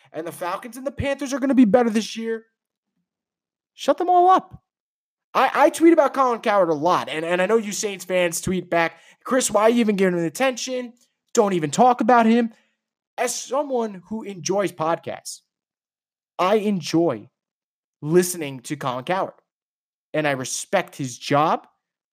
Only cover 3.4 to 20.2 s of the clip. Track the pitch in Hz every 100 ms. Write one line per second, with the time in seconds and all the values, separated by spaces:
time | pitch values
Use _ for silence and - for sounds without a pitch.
3.4 | _ _ _ - - 285 359 359 359 370
4.4 | - - _ _ _ _ _ _ _ 190
5.4 | 262 226 311 - 330 330 269 262 254 226
6.4 | 233 202 170 147 165 156 120 151 165 175
7.4 | 185 226 208 185 208 190 - 185 175 165
8.4 | - 185 - 170 165 - _ _ - 254
9.4 | 240 208 220 240 220 196 190 175 165 -
10.4 | 262 240 262 254 240 _ _ _ _ -
11.4 | 202 180 151 160 247 247 233 240 226 233
12.4 | 233 _ _ _ _ _ _ - 240 -
13.4 | - 262 285 247 220 190 - 220 202 190
14.4 | 147 190 185 - 160 165 117 - - -
15.4 | _ _ _ _ _ _ _ _ _ -
16.4 | 185 220 208 190 143 160 170 113 110 _
17.4 | _ _ _ _ _ - 147 175 180 180
18.4 | 143 131 - 147 139 123 131 190 165 _
19.4 | _ _ _ _ _ _ _ 156